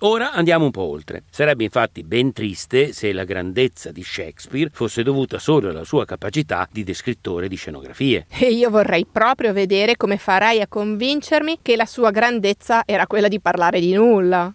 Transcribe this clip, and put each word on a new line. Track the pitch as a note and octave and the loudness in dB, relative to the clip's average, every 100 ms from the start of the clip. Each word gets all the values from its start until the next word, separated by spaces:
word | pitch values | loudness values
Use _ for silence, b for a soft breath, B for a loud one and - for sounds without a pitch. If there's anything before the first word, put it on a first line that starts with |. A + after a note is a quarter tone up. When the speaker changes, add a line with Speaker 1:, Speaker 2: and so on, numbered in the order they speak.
Speaker 1:
Ora | G3+ A3+ C4 | 0 0 0
andiamo | F3+ E3 E3 | 0 2 2
un | D3 | 2
po' | G2 | -2
oltre. | F2 D2 - E2+ - | -6 -6 -12 -14 -10
Sarebbe | - D3+ C3 | -2 0 0
infatti | A2 B2 A2+ - | 0 0 -2 -4
ben | D#2+ A2+ C3 | -2 0 0
triste | A2 G#2+ F2+ - B2+ C#3 | -2 -6 -8 -2 0 0
se | - G#2+ | -2 -4
la | F#2 | -4
grandezza | F#2 F#2 F2+ G2+ B2+ - - | -4 -6 -4 0 -2 -2 -14
di | E2 | -14
Shakespeare | F2+ - D#2+ - - C3 D3+ | -12 -10 -10 -16 -8 -4 -4
fosse | - A#2 - | -4 -4 -2
dovuta | A#2+ C#3 B2+ - | 0 0 -2 -2
solo | - D#3 G2 | 2 2 0
alla | D#2+ | -6
sua | E2 D3 | -4 -2
capacità | - - G2+ D3+ D3 F2+ F#2 | -2 -6 -6 -4 -2 -4 -4
di | A2 | -6
descrittore | F#2+ F2+ - A#2 G#2 F2 F#2+ | -8 -6 -6 -6 -6 -6 -6
di | F#2+ | -8
scenografie. | - C#2+ C2 - C#3 G2 - | -10 -14 -14 -2 0 0 -2
Speaker 2:
E | - B3 | 0 2
io | A#3 A#3+ | 4 4
vorrei | G#3+ A3+ F3 G3+ | 4 4 0 0
proprio | G#3+ A3+ C4+ A#3 | 2 2 2 0
vedere | G3 F#3+ G3 G#3+ A#3+ | 0 2 2 2 0
come | G3 G3+ | 0 -2
farai | - F#3+ G#3+ A3+ | 2 2 4 2
a | G3 | 0
convincermi | G#3+ G#3 G#3 B3+ D4 - D4+ D4+ E4 | -4 -4 -2 -2 -2 0 0 0 -2
che | - | 0
la | A3+ | 0
sua | A3 - A3+ | 0 0 2
grandezza | G#3+ A#3 A#3+ G3 G3+ - A3+ - | 2 0 0 0 -2 0 0 2
era | G3 F#3 | -2 0
quella | G#3+ G#3 | 2 2
di | G3 | 2
parlare | F3 F3 F3 F3+ | 0 2 2 2
di | F3 | 2
nulla. | F#3+ A#3+ G#3 F3+ F#3 F3 | 4 6 6 4 2 -2